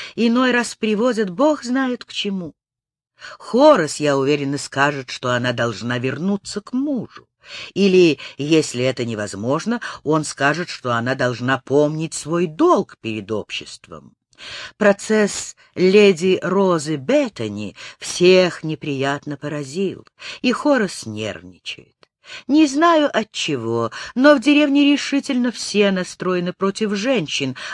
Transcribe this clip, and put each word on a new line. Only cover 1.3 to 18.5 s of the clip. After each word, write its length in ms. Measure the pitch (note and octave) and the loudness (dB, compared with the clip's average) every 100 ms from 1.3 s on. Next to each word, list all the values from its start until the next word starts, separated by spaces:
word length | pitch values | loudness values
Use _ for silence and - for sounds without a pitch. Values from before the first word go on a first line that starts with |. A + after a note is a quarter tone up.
| F3 D4+ C#4+ | 0 2 0
знает 400 | A#3 C4 B3+ B3 | -2 -2 -2 -4
к 80 | - | -10
чему. 420 | - G3+ F#3+ D#3+ - _ _ _ _ _ _ - - | -8 -6 -6 -8 -14 _ _ _ _ _ _ -20 -18
Хорас, 640 | - A#3 D4+ A#3+ D3+ - | -2 6 6 6 2 -2
я 160 | D3 C#3 | 0 2
уверена, 400 | C3+ D3 C#3 C#3 | 2 0 -2 -6
скажет, 520 | - C3+ C#3+ C#3+ B2+ | -6 0 0 0 -8
что 220 | - B2 | -6 -2
она 220 | B2 B2 | -2 -2
должна 460 | A#2+ A#2 G2 A#2 B2 | -2 -4 -4 -6 -4
вернуться 600 | C3 C3 F#3+ G3+ - G#3 | -4 -4 -4 -4 -6 -12
к 140 | - | -8
мужу. 560 | B3 D4 B3 - - _ _ - - - | -6 -4 -4 -8 -16 _ _ -20 -18 -8
Или, 460 | F3+ G3 F#3 E3+ C3+ - - | 0 4 6 6 4 -6 -6
если 460 | D3 D#3+ - A#2+ | 2 2 2 -2
это 220 | B2+ B2+ A#2 | -2 -2 -4
невозможно, 760 | G#2 G#2 G2 A#2 D#3+ G#3+ A#3 - - | -6 -6 -6 -4 -2 -2 -6 -8 -8
он 220 | C#3+ D#3 D3 | -2 -2 -2
скажет, 440 | - C#3+ D#3+ E3+ | -2 0 0 -6
что 220 | - B2+ | -8 -4
она 240 | A#2 B2 C3 | -2 -2 -2
должна 440 | B2 A#2+ B2 C3 | -2 -2 -2 -2
помнить 540 | - C#3 D3 D#3 D#3+ | 0 2 2 0 -6
свой 320 | - D3 E3+ F3 | -8 -4 -2 -2
долг 520 | D#3+ F4 C4+ - - | 2 4 4 0 -8
перед 320 | A2+ G#2+ G2 | -8 -8 -6
обществом. 840 | G#2 - - D2+ - - D#2+ C2 _ _ - - - - - | -6 -6 -12 -12 -18 -18 -20 -20 _ _ -20 -16 -14 -12 0
Процесс 800 | G#3 G3 - G#3+ G3+ - - - _ | 2 2 0 0 0 -2 -12 -16 _
леди 640 | - F#3 G#3 G3+ D#3 F#3 F#3 | 0 4 6 6 6 2 0
Розы 560 | E3+ F#3+ F#3+ E3 D3 D3+ | 0 0 2 0 -2 -6
Беттани 800 | C3+ D4 B3 - A2 G#2 G2+ - - - | 0 0 0 -4 -8 -6 -10 -12 -20 -16
всех 640 | - - F3+ F#3 F3 | -10 2 6 6 4